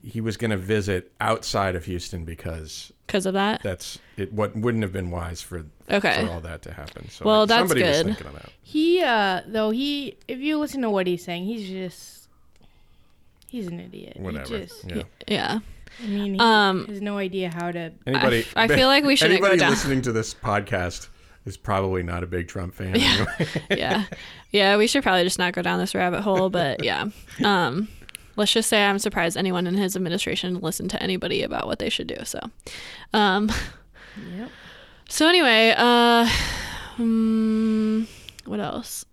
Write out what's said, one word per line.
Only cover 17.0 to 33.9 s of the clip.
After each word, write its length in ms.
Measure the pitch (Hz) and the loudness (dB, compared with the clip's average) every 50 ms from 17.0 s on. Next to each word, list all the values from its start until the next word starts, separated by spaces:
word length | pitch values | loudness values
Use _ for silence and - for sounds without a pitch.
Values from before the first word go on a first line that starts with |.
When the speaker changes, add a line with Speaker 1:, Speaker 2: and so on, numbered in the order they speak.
Speaker 3:
no 160 | 202 202 208 202 | -6 -6 -4 -4
idea 320 | 196 185 185 190 185 175 165 | -4 -4 -4 -4 -4 -4 -6
how 180 | 170 175 175 | -6 -6 -6
to 200 | 175 175 170 165 - - - | -6 -6 -10 -10 -12 -10 -6
Speaker 1:
Anybody, 320 | - 131 - - 131 120 117 | -2 0 2 2 2 2 2
Speaker 2:
I 20 | |
f-, 120 | 113 - - | 0 -2 0
I 120 | - 220 220 - | 2 4 4 6
feel 120 | 277 262 262 | 6 6 6
like 160 | 269 277 294 | 6 6 6
we 120 | 285 262 | 4 4
shouldn't 180 | - 156 160 180 190 | 6 6 6 6 6
Speaker 1:
anybody 160 | 190 196 190 180 | 6 6 6 6
Speaker 2:
go 40 | |
down. 100 | 180 170 | 6 4
Speaker 1:
listening 300 | - 214 - 139 135 131 120 | 4 2 2 0 0 0 0
to 80 | 123 | 0
this 220 | 113 110 107 - - | 0 0 -2 -2 -6
podcast 760 | - - 123 101 104 101 - 101 92 87 87 - - - - - - - - - - _ | -6 -2 0 0 0 0 -2 -2 -2 -2 -2 -6 -8 -14 -16 -20 -20 -20 -20 -20 -16 _
is 120 | - 98 - | -14 -14 -10
probably 460 | _ - 104 98 98 95 95 92 87 | _ -2 0 0 2 2 0 0 -2
not 200 | 85 87 87 87 | -2 -4 -4 -4
a 40 | 85 | -4
big 200 | 90 90 85 87 | -4 -4 -4 -4
Trump 280 | - 95 92 92 - | -6 -8 -8 -8 -8
fan 200 | - 95 92 92 | -8 -6 -2 0
Speaker 2:
Yeah. 300 | 233 269 - - - - - - - | 2 2 2 2 2 0 -2 -2 -4
Speaker 1:
anyway. 80 | 151 156 - 196 - - | -4 -4 -4 -8 -2 -2
<laughs> 0 | 202 - | -2 -2
Speaker 2:
Yeah. 260 | - - 190 196 202 - - - - - - - - _ | 0 0 0 -2 -2 -4 -8 -14 -14 -18 -18 -20 -16 _
Yeah, 260 | - 208 196 196 202 208 | 2 2 4 6 6 4
we 100 | 214 - | 4 4
should 160 | - - 269 | 2 2 2
probably 200 | 202 185 185 175 | 4 4 4 4
just 160 | 180 - - | 2 0 0
not 140 | 180 175 175 | -2 -2 -2
go 80 | 170 | -2
down 180 | 175 175 180 180 | -2 -2 0 0
this 160 | 180 196 - | -2 -2 0
rabbit 260 | 196 185 180 175 - | 0 0 0 0 0
hole, 280 | 202 214 190 185 185 190 | 0 0 2 2 2 2
but 340 | 190 175 170 139 123 - - | 0 0 0 0 -2 -2 -2
yeah. 220 | 117 92 71 - 208 - - - - - - 262 | -2 -2 -2 -4 -6 -8 -10 -20 -20 -6 -2 0
Um, 440 | 214 202 185 175 127 127 165 214 214 - - - - - - - - _ | 2 4 4 2 0 0 -2 -4 -6 -8 -18 -20 -20 -20 -20 -20 -12 _
let's 160 | - 214 202 - | -2 0 2 2
just 160 | 226 220 - | 0 2 2
say 140 | - 214 208 | 2 4 4
I'm 140 | 202 196 196 | 4 2 2
surprised 360 | - 214 202 196 170 170 170 | -2 -2 -2 0 -2 0 0
anyone 320 | - 190 190 180 180 180 175 | 0 -2 0 0 0 0 0
in 80 | 180 | 0
his 200 | 196 202 185 190 | 0 0 0 -2
administration 640 | 190 185 170 170 202 - - 185 180 - 185 180 180 | -2 -2 -2 -2 -2 -2 -2 -4 -4 -4 -4 -4 -4
listened 280 | 208 160 - - - 185 | -4 -4 -6 -4 -6 -6
to 120 | - - - | -4 -4 -2
anybody 400 | 190 190 180 - 175 - - - | -2 -2 -2 -2 -2 -2 -2 -2
about 240 | - - - - - | -2 -2 -4 -2 -4
what 120 | - - | -4 -4
they 100 | - - | -2 -4
should 180 | 220 - - - | -2 -4 -4 -6
do, 160 | - - - | -8 -10 -10
so. 160 | - - - - - - - - - - - - - - - - - - | -10 -10 -10 -10 -12 -16 -16 -18 -16 -16 -14 -16 -16 -16 -18 -14 -2 2
Um, 380 | 220 208 202 185 202 208 220 214 - - - - - - _ | 2 4 4 4 2 2 0 -2 -2 -4 -8 -12 -16 -20 _